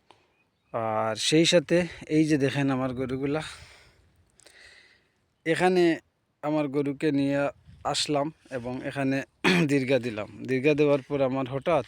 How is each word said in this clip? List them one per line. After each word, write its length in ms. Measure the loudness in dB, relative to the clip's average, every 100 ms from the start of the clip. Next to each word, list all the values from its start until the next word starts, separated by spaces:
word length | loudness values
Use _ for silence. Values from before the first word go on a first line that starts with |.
| _ _ _ _ _ _ _
আর 440 | -6 -2 -2 -2 -2
সেই 300 | 2 4 4
সাথে 420 | 4 2 0 0 -6 -2
এই 180 | 2 2
যে 120 | 2
দেখেন 340 | 0 0 0
আমার 220 | -2 -4
গরুগুলা, 480 | -6 -6 -4 -4 -4 -6 -14 -20 -20 -20 _ _ _ _ _ -20 -20 -20 -20 -20 _ _ _ _ _ -2
এখানে 540 | 2 4 4 4 2 -4 _ _ _
আমার 260 | -4 -2 -2
গরুকে 440 | -2 -2 -2 0
নিয়ে 380 | 0 2 0 -2 -4 -18 -8
আসলাম 480 | -4 -4 -2 -2 -2 -8 -12
এবং 300 | -10 -8 -8
এখানে 400 | -8 -4 -2 -2 -4 _
<clears throat> 240 | 2 2 4
দীর্ঘা 320 | 2 2 0
দিলাম। 440 | 0 -6 -8 -8
দীর্ঘা 300 | -4 0 2
দেওয়ার 280 | 4 4 2
পর 200 | 0 -2
আমার 260 | -2 -2 -4
হঠাৎ 380 | -4 0 0